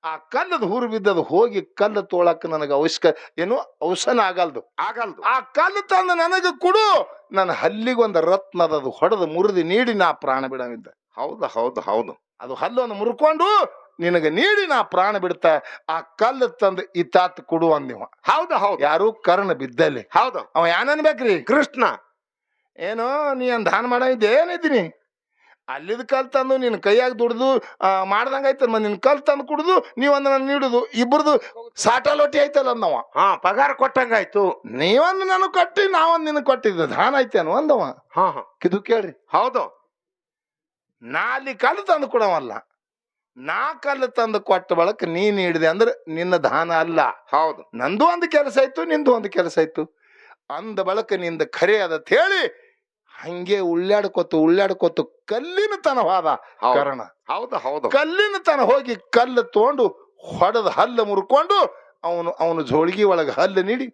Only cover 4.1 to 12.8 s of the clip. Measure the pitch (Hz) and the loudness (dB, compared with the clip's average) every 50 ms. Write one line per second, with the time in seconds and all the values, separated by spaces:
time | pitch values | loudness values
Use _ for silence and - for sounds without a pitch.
4.1 | 254 240 208 185 180 180 180 165 135 117 - _ _ - 151 - - 226 233 208 | 0 0 0 0 0 -2 -2 -2 -4 -12 -14 _ _ -8 -8 -6 -6 -8 -8 -10
5.1 | 156 - - 202 247 262 - - _ 277 320 381 392 403 381 - 381 370 370 359 | -10 -4 -2 -2 -2 -2 -4 -4 _ 0 0 0 0 -4 -4 0 0 0 2 2
6.1 | 349 339 330 339 370 370 349 359 339 - - 359 381 440 440 415 381 294 277 - | 0 0 0 0 0 0 0 -2 -4 0 0 2 2 4 4 4 2 2 0 -2
7.1 | - - _ _ - 190 190 180 151 - 190 165 202 214 226 247 254 233 233 214 | -12 -20 _ _ -2 -2 0 0 -2 -2 -2 -2 -2 -2 -4 -2 2 2 0 2
8.1 | 190 165 160 165 185 196 190 - - 175 170 160 156 151 135 131 - - 151 185 | 2 0 2 2 0 0 -2 -6 -2 -2 0 0 0 -2 -4 -6 -2 0 2 2
9.1 | 220 202 180 156 156 170 196 214 196 180 160 165 185 226 254 240 226 202 180 165 | 2 2 0 -2 0 0 0 2 2 0 0 0 0 0 0 0 0 2 2 0
10.1 | 147 - - 139 131 135 135 131 131 127 123 123 120 113 - - _ _ _ _ | 0 -2 -4 -2 -2 -2 -4 -6 -8 -8 -10 -10 -12 -14 -16 -20 _ _ _ _
11.1 | _ - 127 156 165 226 175 120 - 113 117 123 - 104 85 92 101 113 117 98 | _ -10 -10 -10 -6 -8 -8 -6 -4 -2 -4 -2 -4 -6 -4 -2 -2 -2 -2 -4
12.1 | 69 _ _ _ _ _ 95 127 131 117 156 185 240 247 | -10 _ _ _ _ _ -14 -14 -8 -6 -6 -4 -2 -4